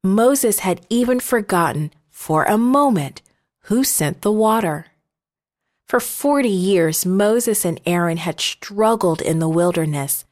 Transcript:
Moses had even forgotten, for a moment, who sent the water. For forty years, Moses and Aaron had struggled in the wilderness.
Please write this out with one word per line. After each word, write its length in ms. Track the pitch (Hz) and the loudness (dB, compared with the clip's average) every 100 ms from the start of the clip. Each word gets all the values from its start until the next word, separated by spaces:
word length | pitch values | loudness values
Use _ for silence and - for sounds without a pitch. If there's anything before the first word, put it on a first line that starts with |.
| 185 | 2
Moses 540 | 208 240 277 233 202 | 4 4 4 0 0
had 260 | 190 175 _ | -2 -4 _
even 300 | 233 247 247 | 0 2 0
forgotten, 720 | - 240 214 180 165 143 151 _ _ | 0 -2 0 0 0 -2 -6 _ _
for 360 | - - 156 - | -18 -2 0 2
a 120 | 214 | 2
moment, 640 | 240 277 285 190 139 - _ _ _ _ | 2 2 2 0 -2 -10 _ _ _ _
who 200 | - 226 | -2 0
sent 380 | 269 - 151 131 | 0 0 -2 -2
the 100 | 202 | -2
water. 540 | 214 220 226 185 151 - _ _ _ _ _ _ _ _ _ _ | 2 2 2 0 -4 -10 _ _ _ _ _ _ _ _ _ _
For 140 | 240 | -2
forty 480 | - - 285 285 247 | -2 -4 0 2 2
years, 580 | 190 185 190 160 160 180 | 0 2 2 2 0 -2
Moses 600 | 190 208 233 233 208 175 | 0 2 2 0 -2 -2
and 160 | 160 - | -4 -2
Aaron 320 | 175 175 165 | 0 0 -2
had 220 | 165 - | -6 -6
struggled 840 | - - - 202 220 226 190 160 | -8 -8 -10 0 0 2 0 0
in 180 | - 160 | -2 0
the 100 | 160 | 0
wilderness. 760 | 165 175 170 156 147 139 - - | 2 0 0 -2 -4 -4 -8 -8